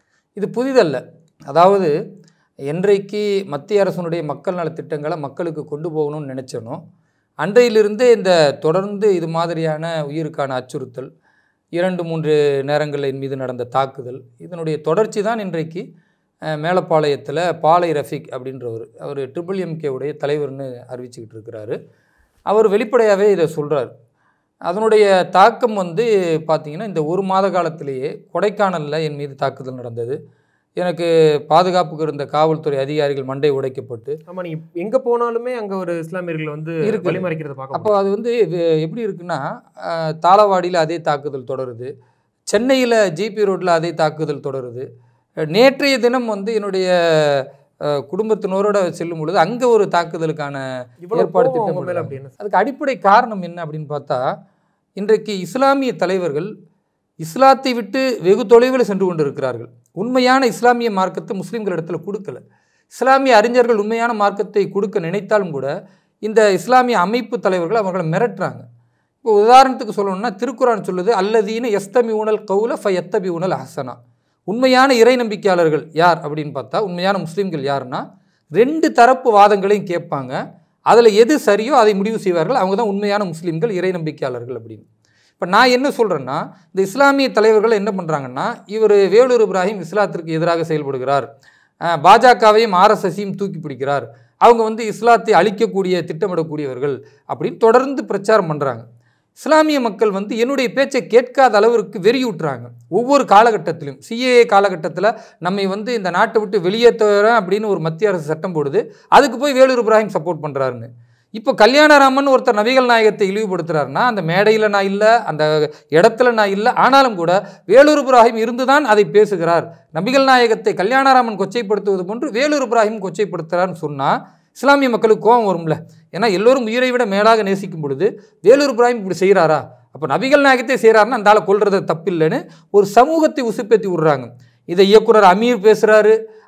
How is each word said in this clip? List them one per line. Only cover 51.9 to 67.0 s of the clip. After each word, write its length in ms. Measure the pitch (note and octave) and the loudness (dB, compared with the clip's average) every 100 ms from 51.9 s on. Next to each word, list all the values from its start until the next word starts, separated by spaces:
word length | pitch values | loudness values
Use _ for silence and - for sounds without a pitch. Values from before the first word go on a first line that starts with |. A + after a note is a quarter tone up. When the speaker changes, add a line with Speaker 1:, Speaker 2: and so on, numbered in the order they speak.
| F3 | -8
Speaker 2:
அப்படி 200 | D#3+ C3+ | -8 -12
என்ன 120 | C#3 | -16
சார்? 80 | - | -14
Speaker 1:
அதுக்கு 220 | G#3 F#3 | -4 0
அடிப்படை 400 | A3 C#4 C#4+ A#3 | 0 -4 -6 -2
காரணம் 440 | G3 G#3+ B3 G3+ | 2 4 2 -6
என்ன 220 | F3 F3 | -10 -10
அப்படின்னு 220 | D#3+ D#3 C#3+ | -10 -10 -10
பார்த்தா, 500 | D3 D3 C3 C3+ G3 _ _ _ _ _ | -10 -6 -4 -4 -6 _ _ _ _ _
இன்றைக்கு 460 | - G#3 G#3+ - G3 | -10 -2 -2 -2 -8
இஸ்லாமிய 580 | F3+ B3+ C4+ C#4 C4 E3 | -8 -2 0 0 -2 -4
தலைவர்கள் 600 | F3+ F#3+ F3 C#3+ G3 - _ _ _ _ _ - | -4 -2 -4 -6 -8 -14 _ _ _ _ _ -16
இஸ்லாத்தை 580 | D#3+ B3+ C4+ C4 C4+ | -10 2 4 4 0
விட்டு 440 | A#3 G3 C4 C4 G#3 | -4 -4 -2 -2 -2
வெகு 240 | E3 G#3 G#3+ | 0 2 6
தொலைவில் 380 | A#3 B3+ B3+ | 6 6 2
சென்று 220 | G#3+ G3 F#3 | 0 0 -2
கொண்டிருக்கிறார்கள். 640 | D#3+ C#3+ C3 C3+ A#2 A#2+ _ _ | -2 -4 -4 -6 -6 -14 _ _
உண்மையான 540 | E3 A3+ B3+ B3 C4 B3+ | -10 -4 0 2 2 0
இஸ்லாமிய 440 | F#3 A#3+ A#3+ A#3 | 0 2 2 -2
மார்க்கத்தை 500 | G3 F#3 F#3+ D#3+ G3 | -2 -4 -4 -10 -10
முஸ்லிம்களிடத்துல 540 | F#3+ A3+ G3+ E3+ E3 E3 G3 | -8 -8 -6 -6 -8 -10 -10
கொடுக்கல. 300 | G#3 G3 B2 _ _ _ _ _ | -12 -12 -16 _ _ _ _ _
இஸ்லாமிய 480 | - B3+ C4+ C4+ A3+ | -4 2 2 4 4
அறிஞர்கள் 400 | A#3 B3 A#3+ A3 | 4 2 2 2
உண்மையான 360 | G#3 A3+ A#3 | 0 -2 -2
மார்க்கத்தை 560 | A3 G3+ G3 F#3+ G#3 F#3+ | 0 -2 -2 -4 -2 -2
கொடுக்க 300 | G3 G3+ F#3+ | -4 -4 -4
நினைத்தாலும் 520 | E3 G3 F#3+ G#3+ F3+ | -4 -6 -2 -2 -2
கூட, 380 | C#3 C3+ E3+ - _ _ _ | -6 -8 -8 -12 _ _ _
இந்த 340 | G#3+ A3 G#3 | -2 2 2
இஸ்லாமிய 460 | F#3 A3+ B3+ B3 | 2 2 2 2
அமைப்பு 420 | G#3+ | 0